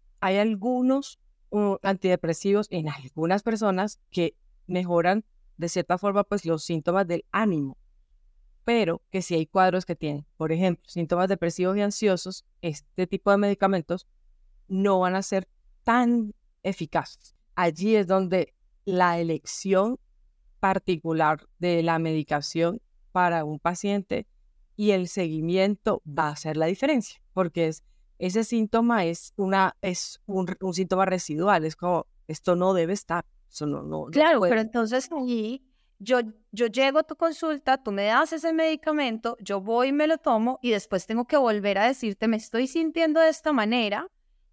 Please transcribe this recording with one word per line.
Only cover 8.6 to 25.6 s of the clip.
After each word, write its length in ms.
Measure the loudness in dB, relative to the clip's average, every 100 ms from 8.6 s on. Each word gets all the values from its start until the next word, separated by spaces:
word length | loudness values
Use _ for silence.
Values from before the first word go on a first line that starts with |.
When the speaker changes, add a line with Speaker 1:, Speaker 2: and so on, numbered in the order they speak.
Speaker 1:
pero 380 | -2 0 0 -2 -6
que 120 | -6
si 120 | -2
hay 120 | -2 0
cuadros 400 | 2 4 2 -4
que 100 | -6
tienen, 300 | -6 -6 -10 -6
por 160 | -2
ejemplo, 320 | 0 0 0 -6
síntomas 400 | -6 -2 0 0
depresivos 480 | 0 -2 0 0 0
y 60 |
ansiosos, 600 | -2 0 0 0 -2 -14 -18 _
este 440 | -8 -8 -10 -6 -4
tipo 240 | 0 2
de 60 | 4
medicamentos 680 | 4 2 2 0 -2 -8 -8 _ _ _ _ _ -6
no 320 | 0 2 4
van 160 | 2 0
a 60 |
ser 260 | -2 -4 -4 _ _ _
tan 480 | 0 2 4 0 -2 -10 _ _
eficaces. 720 | -6 -6 -4 -4 -4 -10 _ _ _ -2
Allí 400 | 0 0 2 2
es 100 | 4
donde 460 | 0 2 0 -2 _ _ _ -4
la 340 | 2 2 2
elección 760 | -2 -4 -6 -8 0 2 2 -2 _ _ _ _ _ _
particular 840 | 0 0 -2 -2 -2 0 0 0 -6 _
de 240 | 0 2
la 160 | 2 0
medicación 800 | 0 -2 -2 -4 -2 0 0 -2 -10 _ _
para 320 | 0 2 2
un 160 | -2 -4
paciente 640 | -4 -2 -2 -2 -2 -6 -6 _ _ _ _ -2
y 160 | 2
el 160 | 2 0
seguimiento 960 | -4 -4 -4 -2 2